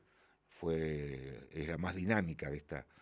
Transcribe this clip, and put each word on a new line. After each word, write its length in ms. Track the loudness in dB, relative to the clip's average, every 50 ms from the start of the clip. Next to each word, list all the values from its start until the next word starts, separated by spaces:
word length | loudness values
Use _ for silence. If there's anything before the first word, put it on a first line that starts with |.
| -20 _ _ -20 -20 -20 _ _ _
fue, 1000 | _ -8 -2 2 2 4 4 4 2 0 0 -2 -4 -4 -6 -6 -8 -10 -12 -12 -8
es 160 | -6 -4 -2 -2
la 100 | 0 0
más 160 | 0 0 0
dinámica 560 | 0 4 4 4 4 4 2 0 -2 -2 -2
de 80 | -4 -4
esta, 280 | -4 -6 -8 -8 -8 -10 -20 -20